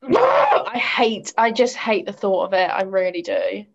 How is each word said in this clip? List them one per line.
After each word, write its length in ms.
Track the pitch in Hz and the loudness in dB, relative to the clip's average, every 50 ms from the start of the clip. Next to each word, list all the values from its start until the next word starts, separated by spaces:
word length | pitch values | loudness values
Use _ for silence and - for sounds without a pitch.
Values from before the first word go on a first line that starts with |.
| - | -2
Ah! 600 | 269 294 440 480 523 539 554 - 855 831 - - | 2 2 4 4 4 4 4 4 4 2 2 0
I 100 | 196 226 | -2 -6
hate, 560 | 247 - - - - 247 226 226 202 - - - | -4 -4 -4 0 0 0 0 0 -2 -8 -8 0
I 140 | - 226 233 | 2 2 2
just 240 | 226 233 254 247 247 | 4 2 0 0 0
hate 300 | - - 233 220 196 - | -4 -4 -2 -2 -2 -2
the 80 | - 202 | -6 -10
thought 320 | - - 202 190 180 165 | -4 -2 0 0 0 0
of 80 | 185 196 | 0 2
it. 160 | 185 185 - | 0 2 2
I 140 | - - 190 | 0 -2 -4
really 380 | 190 190 190 185 185 180 175 | -2 -2 -2 -2 -2 -4 -6
do. 440 | 170 - 196 190 180 190 185 202 214 _ _ | -6 -4 -2 -2 -2 -2 -4 -6 -10 _ _